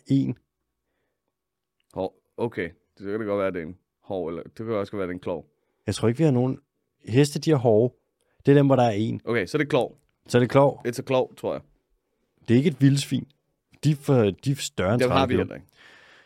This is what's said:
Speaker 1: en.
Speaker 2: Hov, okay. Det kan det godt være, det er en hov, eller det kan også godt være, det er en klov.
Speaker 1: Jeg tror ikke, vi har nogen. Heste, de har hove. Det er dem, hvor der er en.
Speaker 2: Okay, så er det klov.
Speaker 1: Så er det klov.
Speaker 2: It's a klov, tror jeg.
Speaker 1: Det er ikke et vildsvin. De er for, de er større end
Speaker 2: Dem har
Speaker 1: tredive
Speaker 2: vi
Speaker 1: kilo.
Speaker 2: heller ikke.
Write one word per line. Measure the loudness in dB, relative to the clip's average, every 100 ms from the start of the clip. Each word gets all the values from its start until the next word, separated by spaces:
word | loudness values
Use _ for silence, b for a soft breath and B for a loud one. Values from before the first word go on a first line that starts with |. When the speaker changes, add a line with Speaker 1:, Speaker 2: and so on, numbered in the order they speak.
| 0
Speaker 1:
en. | 0 0 -6 _ _ _ _ _ _ _ _ _ _ _ _ _ _ _
Speaker 2:
Hov, | -8 -8 -10 _ -8
okay. | -8 -6 -8 -10 _ -16
Det | -8
kan | -6
det | -4
godt | -2
være, | -2
det | -4
er | -10
en | -14 _ _
hov, | -10 -8 -6
eller | -8
det | -12 -12
kan | -8
også | -6 -6
godt | -6
være, | -8
det |
er | -8
en |
klov. | -8 -10 -10 _ _ _ -8
Speaker 1:
Jeg | -2
tror | -2
ikke, | 0
vi |
har | 0
nogen. | 0 -2 -4 _ _ _ _ -2
Heste, | 2 2 0
de | 0
har | 2
hove. | 4 4 2 -2 _ _ _ _ 4
Det |
er | 6
dem, | 6
hvor | 4
der |
er | 4
en. | 2 -2 -4 -4
Speaker 2:
Okay, | -4 -2
så | -4
er |
det | -2
klov. | -2 -2 -6 _ _ -2
Speaker 1:
Så | 0
er |
det | 2
klov. | 4 4 2 -6
Speaker 2:
It's | -8
a |
klov, | -2 -2 -2 -6
tror | -8
jeg. | -8 -10 _ _ _ _ _ _ _ 0
Speaker 1:
Det |
er | 2
ikke | 2
et | 2
vildsvin. | 2 2 -2 -6 -6 _ _ _ _ _
De | -2
er | -2
for, | 0 2 2
de | 0 -4
er | -6
større | -6 -4 -2
end | 0
Speaker 2:
Dem | 0
har | 0
Speaker 1:
tredive | 0
Speaker 2:
vi |
Speaker 1:
kilo. | -2
Speaker 2:
heller | -4 -8
ikke. | -20 b b b b b